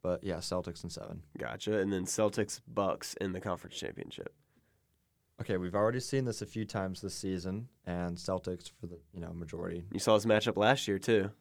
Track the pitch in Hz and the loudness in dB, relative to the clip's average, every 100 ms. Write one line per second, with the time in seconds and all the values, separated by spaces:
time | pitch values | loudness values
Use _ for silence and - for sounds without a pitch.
0 | 92 90 98 85 90 90 90 82 87 - | -2 -2 -2 -4 -2 -4 -4 -8 -10 -10
1 | - 82 82 - 58 - - 107 95 95 | -10 -12 -12 -8 -8 -6 0 2 4 2
2 | 92 - 107 98 107 - - - 98 - | 0 2 2 2 -2 -2 -6 0 0 0
3 | - - 98 90 98 90 87 - - - | -4 -4 -4 -2 -4 -4 -6 -8 -8 -8
4 | - - - _ _ _ _ _ _ _ | -12 -10 -12 _ _ _ _ _ _ _
5 | _ _ _ _ - 95 90 98 107 123 | _ _ _ _ -2 -2 0 4 4 2
6 | 127 135 127 110 104 - 107 107 95 92 | 0 0 0 -2 -6 -4 -2 -2 -2 -4
7 | 98 - 95 92 90 98 120 _ - 87 | -6 -6 -2 -2 -2 -4 -6 _ -6 -2
8 | 87 87 - 92 - 90 - - 87 87 | -2 -4 -2 -2 -2 -8 -8 -12 -12 -12
9 | _ 92 85 85 82 85 90 87 90 95 | _ -10 -8 -8 -8 -6 -6 -6 -6 -2
10 | - 110 110 107 110 104 107 120 - 98 | 6 6 8 6 6 4 6 6 4 0
11 | - 110 98 - | 4 4 4 -6